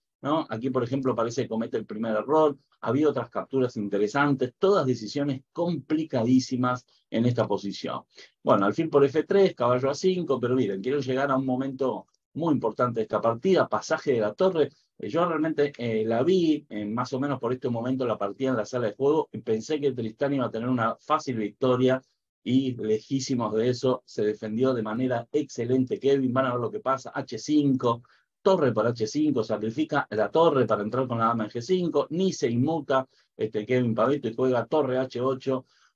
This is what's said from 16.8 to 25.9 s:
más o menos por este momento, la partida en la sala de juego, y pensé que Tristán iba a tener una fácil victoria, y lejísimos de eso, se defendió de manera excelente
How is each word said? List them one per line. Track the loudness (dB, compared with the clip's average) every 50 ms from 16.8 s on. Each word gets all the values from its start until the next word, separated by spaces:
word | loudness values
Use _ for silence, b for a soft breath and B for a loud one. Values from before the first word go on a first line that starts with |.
| -6
más | -4 -4 -4 -4 -4 -4
o | -4
menos | -2 -2 -4 -2
por | -2 -4 -4
este | -2 -4 -4
momento, | -4 -2 -2 -2 -2 -2 -2
la | -2 -2 -2
partida | -4 -6 -4 -2 -2 -2
en | 0
la | 0 -2
sala | -2 -4 -4 -2 -4
de | -2
juego, | 0 0 2 2 2 0 -2 -6
y | -8
pensé | -4 -2 -2 -2 -2 -4 -4 -2
que | -2 -2 -2
Tristán | -2 -6 -6 -4 -4 -2 -2 0
iba | 0 -2
a | -2
tener | -4 -4 -2 -2
una | 0 0 0 0 -2
fácil | -4 _ -2 -2 -2 -2 -4 -4
victoria, | -4 -4 -4 -4 0 0 2 2 4 4 2 2 2 -2 _ _ _ _ _ _ _ -4
y | 2 2 2 2 2 -4
lejísimos | -4 -2 0 0 0 -2 -2 -4 -4 -2 -2 -2 -2 -2 -2 0
de | 0 0 0
eso, | 0 0 0 0 0 0 _
se | -10 -6 -2 0
defendió | 0 -2 -2 -4 -6 -2 0 0 2 0
de | 0 -2
manera | -4 -4 -2 -2 0 -2 -2 -4 -2 -2
excelente | -2 -2 -4 -4 -6 -2 0 2 2 2 0